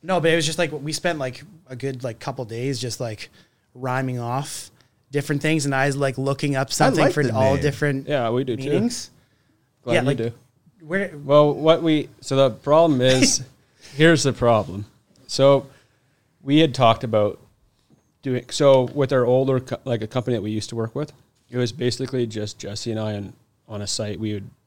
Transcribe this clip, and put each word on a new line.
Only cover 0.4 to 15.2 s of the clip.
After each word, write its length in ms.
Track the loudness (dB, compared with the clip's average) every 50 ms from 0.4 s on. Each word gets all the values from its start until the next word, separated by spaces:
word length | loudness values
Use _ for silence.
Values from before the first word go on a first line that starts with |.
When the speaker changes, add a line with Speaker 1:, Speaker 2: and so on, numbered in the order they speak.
| 0
Speaker 1:
just, 140 | -2 -2 -2
like, 140 | -4 -4
we 200 | -4 -8 -8 -8
spent, 280 | -8 -4 -4 -4 -4 -2
like, 240 | -6 -8 -8 -12 -20 -20 -20 -20 _ _
a 80 | -14
good, 260 | -8 -8 -8 -8 -6
like, 160 | -8 -10 -10 -8
couple 260 | -10 -10 -8 -8 -10
days 340 | -10 -8 -6 -6 -4 -4 -4
just, 180 | -6 -8 -8 -8
like, 300 | -8 -8 -8 -12 -16 -20 _ _ _ _ _ _ _ _ _
rhyming 440 | -10 -6 -4 -2 -2 -2 -4 -6 -6
off 540 | -6 -4 -6 -6 -6 -8 -12 -14 -14 -18 _ _ _ _ _ _ _ _
different 280 | -6 -6 -2 -2 -4 -2
things, 260 | 0 0 0 0 0
and 80 | -2 0
I 120 | 0 0
was, 100 | 0 0
like, 220 | -2 -2 -2 -2 -2
looking 380 | -2 -4 -2 -2 -2 -2 -2
up 100 | -2 -4 -4
Speaker 2:
I 40 |
Speaker 1:
something 320 | 0 2 2 2 4 2 2
Speaker 2:
like 100 | 2 2
Speaker 1:
for 80 | 0
Speaker 2:
the 100 | 0 0
Speaker 1:
all 220 | 2 2 2 2 2
Speaker 2:
name. 80 | 2
Speaker 1:
different 460 | 0 -2 -2 0 -2 -2 -2 -2 -4 -2
Speaker 3:
Yeah, 200 | -2 -2 0 0
we 120 | 0 -2
do 140 | -2 -2 -4
too. 80 | -4 -2 -2
Speaker 1:
meanings. 400 | 0 0 0 0 -4 -6 -12 -14 _ _ _ _ _ _ _ _ _ _ _ _ _ _ _
Speaker 3:
Glad 100 | 0 0
Speaker 1:
Yeah, 60 | 0
Speaker 3:
you 60 | 2 0
Speaker 1:
like, 80 | 0
Speaker 3:
do. 160 | -2 -4 -6 -8 -12 _ _ _ _ _ _ _ _
Speaker 1:
where 320 | -12 -6 -4 -4 -4 -6 -10 -12 -2
Speaker 3:
Well, 300 | 4 6 6 6 6 2
what 260 | 2 4 4 4 4
we, 260 | 4 2 0 0 0 -6 -12 _
so 140 | -8 -2 2
the 140 | 2 2 2
problem 500 | 2 -4 0 2 4 6 6 4 4 4
is, 440 | 4 4 4 4 4 2 2 -2 -6 -10 _ _ _ _
Speaker 1:
<laughs> 260 | _ _ -20 -16 0
Speaker 3:
here's 280 | 4 6 6 6 6 2
the 80 | -2 -2
problem. 500 | 2 2 4 4 4 2 -2 -8 -12 -12 -14 _ _ _ _ _ _